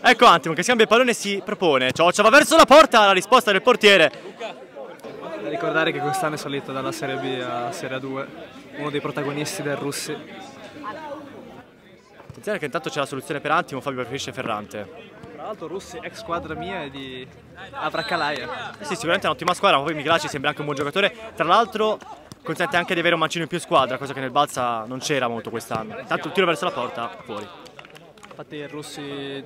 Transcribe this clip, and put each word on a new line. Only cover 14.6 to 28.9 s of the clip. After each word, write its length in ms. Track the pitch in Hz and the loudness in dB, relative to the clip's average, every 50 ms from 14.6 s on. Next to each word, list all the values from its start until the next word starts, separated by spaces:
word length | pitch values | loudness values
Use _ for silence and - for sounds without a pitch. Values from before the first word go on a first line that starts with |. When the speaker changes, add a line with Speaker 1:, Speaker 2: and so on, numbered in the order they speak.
| 104 101 - 107 101 - - - - - - - - - - | -6 -10 -12 -12 -12 -12 -16 -20 -20 -20 -20 -20 -20 -20 -18
Speaker 2:
Tra 80 | - 156 | -14 -12
l'altro 240 | 190 220 170 170 | -12 -12 -12 -12
Russi, 320 | 151 170 196 - - - 160 | -12 -12 -12 -12 -12 -16 -14
ex 180 | 160 170 160 - | -14 -14 -14 -14
squadra 360 | - - 170 175 175 151 156 | -10 -8 -8 -8 -6 -8 -10
mia 280 | 151 165 185 196 180 151 | -10 -8 -8 -8 -10 -10
e 60 | 139 | -10
di 380 | 135 139 135 131 131 127 131 131 - - - - - - 190 185 | -12 -14 -14 -12 -12 -14 -16 -16 -20 -20 -20 -20 -20 -20 -20 -16
Avracalaia. 1000 | - - - 156 156 160 160 - 180 165 151 147 151 123 123 127 - 247 226 190 151 - | -12 -8 -8 -4 -4 -6 -4 -4 -2 -2 -2 -2 -2 -4 -8 -10 -10 -10 -10 -12 -12 -12
Speaker 1:
Eh 60 | - | -8
sì, 100 | 190 190 | -8 -6
sicuramente 320 | - - 160 175 196 190 | -4 0 0 0 2 2
è 20 | 175 | -2
un'ottima 240 | 156 - 160 175 180 | -2 0 -2 -2 -2
squadra, 240 | - - 196 165 | 2 4 4 4
ma 60 | 139 139 | 4 2
poi 100 | 160 160 | -2 -6
Michelacci 340 | 151 131 151 165 165 - | -4 0 2 2 2 2
sembra 220 | - - 139 135 147 | -2 -6 -4 -4 -4
anche 120 | 147 - | -4 -4
un 60 | 147 | -6
buon 120 | 147 147 135 | -6 -4 -4
giocatore. 340 | 147 143 143 190 202 190 - - - - - | -4 -2 0 0 0 0 -2 -6 -16 -16 -6
Tra 100 | - 160 | -4 2
l'altro 540 | 160 180 214 233 - - - 214 214 202 147 - - - - - - - _ _ | 4 4 4 4 2 -2 -2 -2 -2 -2 -4 -8 -18 -20 -20 -20 -20 -20 _ _
consente 340 | - 160 - 180 170 175 | -8 -4 -2 -2 0 0
anche 160 | 175 175 175 185 | 0 0 0 -2
di 60 | 170 | 0
avere 140 | 160 175 180 | 2 2 2
un 80 | 165 | 2
mancino 220 | 156 151 - 170 165 | 0 -2 -2 -4 -6
in 60 | - | -4
più 100 | 175 170 | -6 -8
squadra, 380 | - - 170 147 131 123 131 | -4 2 2 2 2 2 -2
cosa 160 | 131 143 131 135 | -6 -6 -8 -8
che 60 | 135 | -8
nel 120 | 135 127 | -8 -2
Balsa 520 | 120 143 147 143 - 139 123 120 117 113 110 | 0 0 0 0 -2 -4 -2 -2 -2 -4 -6
non 140 | 120 127 131 | -8 -10 -8
c'era 280 | - - 151 135 123 | -4 -2 -2 0 0
molto 220 | 117 117 113 107 113 | -2 -4 -6 -8 -8
quest'anno. 500 | 107 113 110 - 120 110 110 110 107 - | -8 -8 -8 -6 -6 -6 -6 -8 -12 -14
Intanto 280 | - - 165 180 180 | -6 -4 -4 -4 -4
il 60 | 156 - | -4 0
tiro 120 | 190 190 | 0 2
verso 200 | 170 165 156 180 | 2 0 0 -2
la 60 | 180 | -4
porta, 380 | - 135 120 123 - 120 117 113 - - - | -4 -4 -6 -6 -6 -8 -8 -10 -10 -14 -14
fuori. 240 | - 107 104 104 - - - - - - - - - - 156 170 165 - - - - | -12 -12 -12 -12 -14 -18 -20 -20 -20 -20 -20 -20 -20 -20 -20 -20 -20 -20 -20 -20 -20
Speaker 2:
Infatti 260 | - - 147 _ 160 | -20 -20 -18 _ -14
il 140 | 147 143 139 | -14 -14 -12
Russi 720 | 143 151 147 - | -12 -12 -12 -12